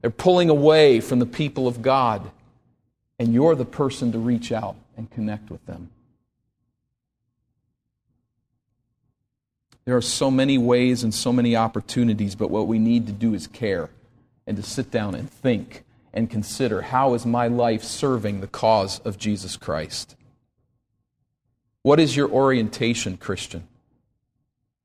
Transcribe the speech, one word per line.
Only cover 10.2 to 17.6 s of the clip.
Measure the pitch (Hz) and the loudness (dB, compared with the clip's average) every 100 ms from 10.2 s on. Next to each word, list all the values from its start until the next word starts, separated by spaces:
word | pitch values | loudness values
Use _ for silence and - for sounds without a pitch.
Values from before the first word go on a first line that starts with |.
| 135 | 2
many | 131 135 135 | 2 4 2
ways | 120 123 127 123 | 4 4 4 2
and | 120 | -2
so | 104 123 | -2 0
many | 123 120 117 | 2 2 2
opportunities, | 113 110 - - 117 104 101 | 0 -2 -6 0 2 2 -2
but | 101 107 | -2 -2
what | 101 107 | -2 0
we | 113 | 2
need | 113 117 104 | 4 2 0
to | |
do | 101 113 104 | -2 -2 -2
is | - | -6
care | - 110 92 78 - _ _ _ _ - | -8 -4 -4 -6 -12 _ _ _ _ -10
and | 104 | -8
to | |
sit | 101 - 123 | -6 -8 -4
down | 120 104 | -4 -4
and | 87 - | -8 -10
think | - 131 110 - - _ _ _ | -4 -2 -2 -4 -20 _ _ _
and | - 113 | -4 -2
consider, | 107 104 - 127 98 | -4 -6 -4 -2 -2
how | - 127 135 | -2 0 0
is | 120 | 0
my | 117 120 120 | -2 -2 0
life | 120 | 0